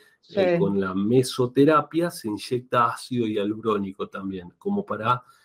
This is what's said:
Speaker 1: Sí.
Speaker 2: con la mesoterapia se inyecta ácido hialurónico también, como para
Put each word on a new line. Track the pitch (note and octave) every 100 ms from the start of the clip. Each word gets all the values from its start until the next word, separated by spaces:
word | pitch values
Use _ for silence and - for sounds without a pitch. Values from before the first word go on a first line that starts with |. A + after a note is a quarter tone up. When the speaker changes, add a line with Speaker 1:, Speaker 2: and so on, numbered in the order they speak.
| _ _ _
Speaker 1:
Sí. | G3 F3+ E3+
Speaker 2:
con | G2 G2
la | F#2+
mesoterapia | - G#2 B2+ C3 - B2 C#3 D3 D3+ - D#3+ E3+
se | E3+ A2
inyecta | G2+ - B2 B2 B2 A#2
ácido | A2+ - B2 A2
hialurónico | G#2+ G2+ A2 A2 G2+ F#2+ F#2+ G2+
también, | G2+ F#2+ F#2+ F2 -
como | G2+ G2+ -
para | G#2+ A2+ B2 - _